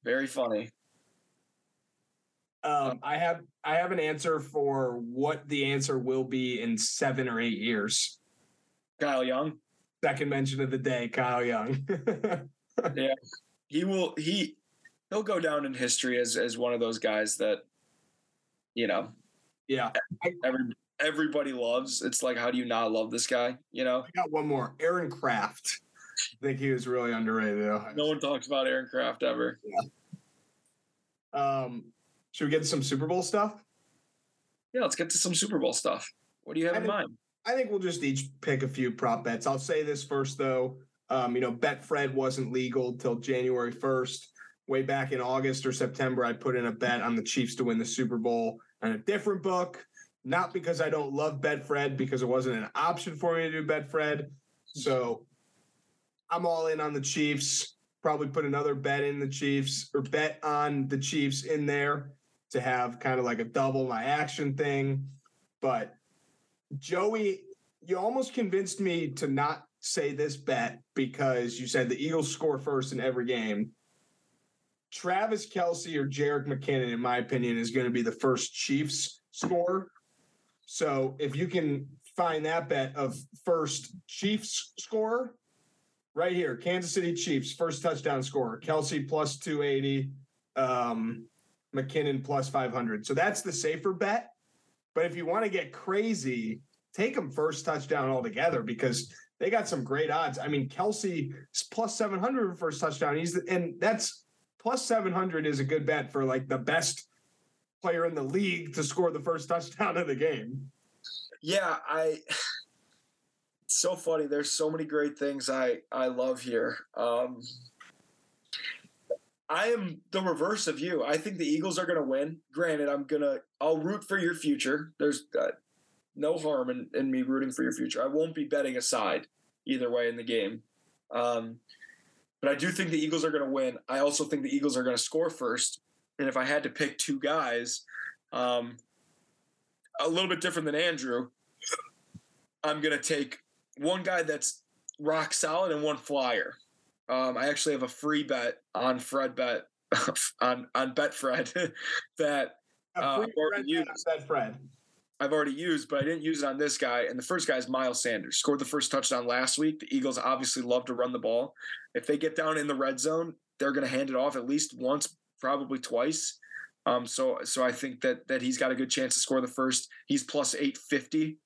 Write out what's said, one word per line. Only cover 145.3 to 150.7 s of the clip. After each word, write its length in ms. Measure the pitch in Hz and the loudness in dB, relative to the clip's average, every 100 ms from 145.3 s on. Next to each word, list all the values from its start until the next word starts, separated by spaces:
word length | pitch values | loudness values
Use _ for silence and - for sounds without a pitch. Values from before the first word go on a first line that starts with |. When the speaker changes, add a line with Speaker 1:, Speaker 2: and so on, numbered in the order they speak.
Speaker 1:
solid 400 | - 156 170 190 | 0 2 2 2
and 100 | 151 | 2
one 140 | 151 143 | 0 -2
flyer. 580 | - 139 123 110 - - _ _ _ _ - | -2 0 2 0 -2 -8 _ _ _ _ -2
Um, 300 | 127 131 120 | 0 2 2
I 100 | 139 | 0
actually 240 | 143 156 | 2 0
have 120 | 139 | 0
a 40 | 127 | -2
free 360 | - 147 151 | -2 0 0
bet 340 | 143 131 120 - _ | 0 0 0 -4 _
on 240 | 107 127 127 | -2 0 0
Fred 360 | 123 135 135 | -2 -2 0
Bet 340 | 123 123 113 - _ _ | 0 0 -2 -6 _ _
<laughs> 480 | 160 - - - - | 2 2 0 -2 2
on, 260 | 123 123 123 | 2 2 -2